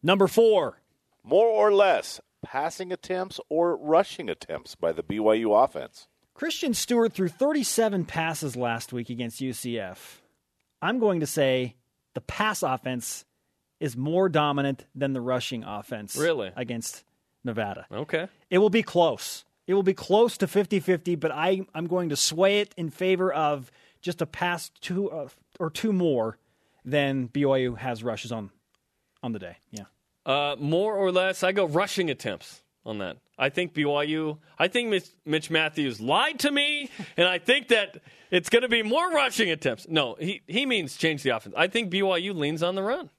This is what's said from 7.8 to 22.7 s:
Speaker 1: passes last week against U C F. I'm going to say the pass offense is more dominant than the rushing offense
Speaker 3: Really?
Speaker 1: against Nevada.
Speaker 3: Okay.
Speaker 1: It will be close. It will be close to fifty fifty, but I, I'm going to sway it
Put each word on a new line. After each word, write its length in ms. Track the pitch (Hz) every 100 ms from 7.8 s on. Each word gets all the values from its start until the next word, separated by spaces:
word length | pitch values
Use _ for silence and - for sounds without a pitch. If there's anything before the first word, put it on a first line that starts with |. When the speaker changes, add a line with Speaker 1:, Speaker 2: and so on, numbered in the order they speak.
| 220 202 165
Speaker 1:
passes 500 | 165 160 156 147 120
last 340 | 120 117 -
week 180 | 123 117
against 300 | 120 120 -
U 140 | 131
C 260 | 117 127 117
F. 420 | 95 90 - - _ _ _ _ _ _
I'm 180 | 165 254
going 200 | 220 180
to 60 | 151
say 480 | - 139 127 123 - _ _ _
the 80 | -
pass 400 | - - 214 208
offense 640 | 156 131 131 127 113 - - _ _ _ _ _
is 160 | 151 120
more 320 | 139 170 190
dominant 580 | 156 147 139 139 131 -
than 200 | - 139
the 80 | 135
rushing 420 | 120 127 120 123
offense 540 | 98 104 101 113 104 -
Speaker 3:
Really? 340 | 156 156 98 92
Speaker 1:
against 480 | 123 120 113 - _ _ _ _
Nevada. 440 | 123 110 104 95 -
Speaker 3:
Okay. 360 | 101 151 - 185 _ _
Speaker 1:
It 60 | 180
will 100 | 208
be 140 | 208
close. 640 | - 175 170 120 - - - _ -
It 80 |
will 80 | 196
be 100 | 190 190
close 420 | - 202 233 -
to 100 | 185
fifty 320 | 196 202 196
fifty, 360 | 170 180 - 170
but 160 | 156
I, 300 | 143 170 190 190
I'm 140 | 156 170
going 220 | 180 170
to 60 | 143
sway 440 | - 156 196 208
it 140 | 202